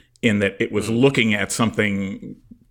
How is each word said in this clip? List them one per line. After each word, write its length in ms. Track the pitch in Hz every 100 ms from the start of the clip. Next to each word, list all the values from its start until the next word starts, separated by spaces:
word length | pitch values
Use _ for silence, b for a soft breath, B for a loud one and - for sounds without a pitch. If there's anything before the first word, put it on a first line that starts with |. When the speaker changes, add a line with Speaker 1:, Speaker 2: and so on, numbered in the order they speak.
| b -
Speaker 1:
in 180 | 120 104
that 160 | 98 -
it 120 | 113
was 140 | 104 107
Speaker 2:
Mm-hmm. 100 | 117
Speaker 1:
looking 380 | 139 135 113
at 180 | 104 101
something 840 | - 110 - 107 98 98 - - - - - _